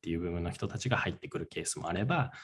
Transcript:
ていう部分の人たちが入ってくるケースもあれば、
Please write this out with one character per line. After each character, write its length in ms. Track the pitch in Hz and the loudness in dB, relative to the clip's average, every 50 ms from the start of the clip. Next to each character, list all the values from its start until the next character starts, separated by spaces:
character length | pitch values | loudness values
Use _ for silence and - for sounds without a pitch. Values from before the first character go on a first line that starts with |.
| - | -4
て 80 | 85 | -2
い 40 | 82 | 0
う 40 | 82 | 0
部 100 | 87 87 | 0 0
分 140 | 85 87 87 | 0 0 0
の 80 | 87 | -2
人 160 | - - - | -2 -2 -2
た 100 | - - | -2 -2
ち 120 | 107 - 127 | 0 2 4
が 80 | 123 | 4
入 160 | - - 95 - | 4 4 2 -2
っ 20 | |
て 120 | - - | -4 -6
く 120 | - - - | -6 -4 -4
る 80 | 82 | -4
ケ 140 | - - 82 | -4 -4 -4
ー 40 | 82 | -2
ス 140 | - - - | -2 -2 -2
も 100 | - 82 | -2 0
あ 40 | 87 | 0
れ 120 | 90 110 | 2 2
ば、 260 | 131 175 160 131 - - - | 4 4 2 2 0 -2 -10